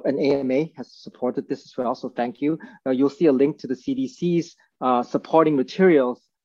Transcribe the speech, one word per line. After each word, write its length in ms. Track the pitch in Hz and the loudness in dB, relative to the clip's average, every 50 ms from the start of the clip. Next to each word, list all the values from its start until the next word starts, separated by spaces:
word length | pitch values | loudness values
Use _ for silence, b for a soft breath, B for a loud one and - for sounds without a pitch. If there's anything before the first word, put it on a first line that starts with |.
| - | -2
and 140 | - 135 143 | -4 -2 0
A 220 | 156 139 143 139 | 0 0 0 0
M 100 | 135 127 | 0 0
A 220 | 131 139 156 160 _ | 0 0 -2 -4 _
has 160 | 135 123 - | -16 -18 -18
supported 560 | _ - - - - _ 123 123 117 139 135 - | _ -20 -20 -20 -12 _ -6 -4 -4 -6 -8 -8
this 160 | 139 135 _ | -10 -10 _
as 120 | - _ | -14 _
well. 180 | - 127 117 127 | -6 -6 -6 -6
So 140 | - - 120 | -6 -8 -10
thank 320 | _ - 120 123 117 _ | _ -6 -6 -6 -6 _
you. 180 | 143 147 160 156 B B B B _ | -4 -4 -4 -4 B B B B _
Uh, 60 | 135 | -4
you'll 180 | 131 127 139 139 | 0 0 0 0
see 180 | 139 - 180 | 0 2 2
a 60 | 156 | 2
link 260 | 135 127 139 147 147 - | 4 4 2 0 0 -6
to 100 | - 123 | -8 -10
the 80 | 127 | -10
C 180 | - _ 139 131 | -8 _ -6 -4
D 140 | 127 131 123 | -4 -6 -8
C's, 480 | - - 170 175 170 170 156 - - _ _ _ _ _ | -6 -4 -2 0 0 -2 -2 -4 -14 _ _ _ _ _
uh, 240 | 135 127 127 120 120 | -2 0 0 0 -2
supporting 500 | - - 147 - - - 160 160 156 151 | -2 -6 -6 -4 2 4 4 4 4 2
materials 640 | 135 127 - - - 190 185 165 143 127 123 120 - _ _ _ _ _ | 0 -2 -2 0 2 4 6 6 4 4 2 -4 -8 _ _ _ _ _